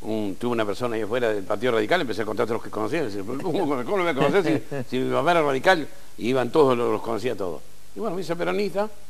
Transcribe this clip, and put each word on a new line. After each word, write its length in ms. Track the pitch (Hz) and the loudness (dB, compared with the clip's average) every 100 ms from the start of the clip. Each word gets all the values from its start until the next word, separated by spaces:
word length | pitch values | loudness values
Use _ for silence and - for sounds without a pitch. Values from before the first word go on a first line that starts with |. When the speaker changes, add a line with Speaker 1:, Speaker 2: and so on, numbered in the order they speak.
Speaker 1:
un, 340 | 104 110 104 95 | -4 -2 -2 -2
tuve 140 | 120 | -2
una 140 | 117 104 | 0 0
persona 280 | 95 123 113 | 0 -2 -2
ahí 40 | |
afuera 280 | 101 123 117 | -2 0 2
del 100 | 104 | 0
Partido 300 | 92 104 123 | -2 -2 2
Radical, 300 | 113 107 180 | 2 2 2
empecé 180 | 131 101 | 0 -2
a 60 | 107 | -2
contar 180 | 104 | -2
a 20 | 113 | -2
todos 100 | 113 | -2
los 60 | |
que 60 | 104 | -4
conocía, 300 | 104 107 165 | -4 -2 -2
y 60 | 127 | -2
decía, 160 | 101 98 | -4 -6
"¿Pero 140 | 135 | -6
cómo, 180 | 180 175 151 135 | -2 -2 0 -2
cómo 140 | 123 196 | 0 0
lo 60 | |
voy 60 | 170 | 0
a 20 | |
conocer 480 | 135 143 185 160 147 - | 2 2 4 2 0 -2
si, 160 | 143 | -4
Speaker 2:
<laughs> 60 | - | -2
Speaker 1:
si 80 | 127 | -2
mi 80 | 127 | 0
papá 200 | 127 151 | 2 4
era 100 | 170 | 4
radical?". 480 | 147 135 175 185 135 - - - | 4 2 4 4 2 -6 -8 -4
Y 100 | 107 | 0
iban 220 | 131 120 | 2 4
todos, 240 | 156 135 120 | 6 6 6
los, 160 | 117 | 2
los 80 | 107 | 0
conocía 340 | 107 113 120 | 0 -2 -2
todos. 280 | 101 92 76 - - - | -2 -4 -4 -8 -8 -8
Y 60 | 196 | -6
bueno, 140 | 214 | -4
me 60 | 175 | -4
hice 160 | 156 170 | -4 -2
peronista, 540 | 175 190 202 180 214 - | -2 -2 -2 -2 -4 -4